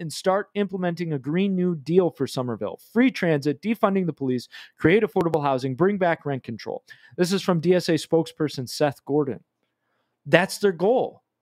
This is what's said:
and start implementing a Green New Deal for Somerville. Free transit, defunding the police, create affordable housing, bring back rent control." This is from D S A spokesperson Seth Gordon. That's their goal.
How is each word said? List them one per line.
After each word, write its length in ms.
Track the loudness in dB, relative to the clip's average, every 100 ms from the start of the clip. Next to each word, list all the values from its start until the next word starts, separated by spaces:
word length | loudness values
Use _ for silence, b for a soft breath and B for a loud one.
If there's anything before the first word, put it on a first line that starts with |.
and 100 | -10
start 380 | -4 0 0 -2
implementing 580 | -4 -4 -2 -4 -4 -4
a 60 | -6
Green 360 | -2 -2 0
New 220 | 0 0 -2
Deal 320 | 2 4 2
for 160 | 0 -4
Somerville. 540 | -4 -4 -4 -8 -10 -4
Free 180 | 2 2
transit, 500 | 2 0 2 0 -4
defunding 460 | -4 0 0 2 -2
the 80 |
police, 340 | -4 -2 -4 -6 B B 0
create 240 | 4 4
affordable 400 | 2 0 0 0
housing, 320 | 0 0 -2
bring 240 | 0 0 2
back 260 | 0 0
rent 180 | -4 -6
control." 420 | -6 -12 -8 -10 _ B B -2
This 160 | 0
is 80 | 0
from 180 | 0 0
D 140 | 4
S 160 | 2 2
A 60 | 0
spokesperson 680 | 2 0 0 -4 -4 -4 -8
Seth 380 | -2 -2 -2
Gordon. 400 | -4 -2 -2 -6 _ _ _ _ _ _ _ _
That's 320 | 0 2 2 -2
their 160 | -2
goal. 500 | 0 0 2 0 -6 _ _